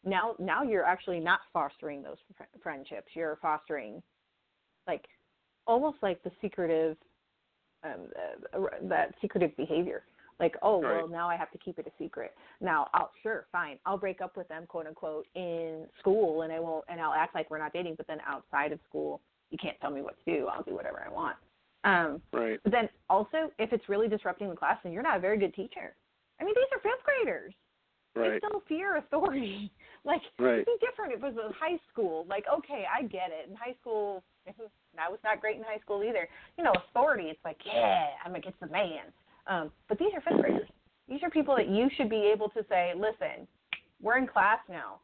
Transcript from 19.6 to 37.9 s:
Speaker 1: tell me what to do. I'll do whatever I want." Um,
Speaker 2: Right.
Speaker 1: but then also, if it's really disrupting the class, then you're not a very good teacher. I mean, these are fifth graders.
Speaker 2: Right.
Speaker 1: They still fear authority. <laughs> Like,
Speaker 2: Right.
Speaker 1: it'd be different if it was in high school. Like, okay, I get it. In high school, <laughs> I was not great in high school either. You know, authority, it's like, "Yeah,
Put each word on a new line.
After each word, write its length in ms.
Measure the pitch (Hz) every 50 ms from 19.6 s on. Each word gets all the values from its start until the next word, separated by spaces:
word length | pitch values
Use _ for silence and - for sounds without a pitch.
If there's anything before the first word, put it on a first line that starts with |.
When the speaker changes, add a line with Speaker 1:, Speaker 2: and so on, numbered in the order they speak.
| - 160 - -
Speaker 1:
tell 100 | - 143
me 100 | 147 139
what 140 | 139 - - _ _
to 0 |
do. 240 | 170 170 147 - -
I'll 140 | - -
do 120 | - - -
whatever 300 | - - - - - -
I 40 | -
want." 260 | - - - 135 - - _ _ _ _ _ _ _ _ -
Um, 380 | 208 196 175 170 156 139 170 - _
Speaker 2:
Right. 260 | - 120 117 113 110 - _
Speaker 1:
but 80 | 208
then 160 | 214 247 220 - _ _ _ _
also, 420 | 185 196 214 - - 320 320 294 - -
if 140 | 220 220
it's 160 | 247 220 - -
really 200 | 202 202 226 226
disrupting 400 | 214 208 - 190 175 - 208 196
the 80 | 170
class, 240 | 165 - 147 208 214
then 100 | - 180
you're 100 | 165 190
not 160 | 254 320 262 185
a 20 |
very 160 | 180 190 214 214
good 160 | 196 175 -
teacher. 400 | - 190 - - 359 - - - _ _ _ _ _ _ _ _ _
I 40 | 311
mean, 100 | 392 427
these 160 | 494 523 539
are 80 | 539 -
fifth 240 | - 415 494 523 -
graders. 500 | - 571 523 440 - 180 135 - - 196 _ _ _ _ _ _ _ _ _ _ _ _
Speaker 2:
Right. 240 | 233 - 220 214 214
Speaker 1:
They 60 | - 427
still 120 | 415 403 - -
fear 280 | 311 320 381 403 370
authority. 760 | 302 294 - - 302 320 392 269 277 240 202 196 202 208 202 _
<laughs> 40 | _ - - - - _
Like, 180 | 302 320 320 - - _
Speaker 2:
Right. 180 | - - 254 240
Speaker 1:
it'd 120 | 226 -
be 100 | 466 480 427 -
different 280 | 508 508 - 427 320
if 100 | 247 208
it 120 | 240 277 233
was 0 | 226 220
in 60 | 214
high 260 | - - 320 320 359 330 _ _
school. 380 | _ - 214 180 160 160 170 175
Like, 160 | 196 202 208 -
okay, 320 | 285 320 - - 285 240 196 175
I 100 | - 247
get 280 | 262 214 - 185 180 180
it. 180 | 160 160 143 147
In 60 | 196
high 200 | 220 233 247 254 _
school, 440 | _ 247 226 214 208 202 196 185 _ _ _ _ _
<laughs> 40 | - - - 226 208 _ _ _ _ _ 165
I 100 | 160 175
was 120 | 190 214
not 180 | - 220 214 208
great 160 | - 214 214
in 60 | -
high 160 | 220 220 214 214
school 240 | - - 208 202
either. 260 | 208 226 233 196 170 - - - - - _ -
You 60 | 339
know, 80 | 262 196 180 - -
authority, 380 | _ 240 269 311 277 214 175 156
it's 80 | 156 _ _
like, 140 | 170 151 _ -
"Yeah, 440 | - - - 233 208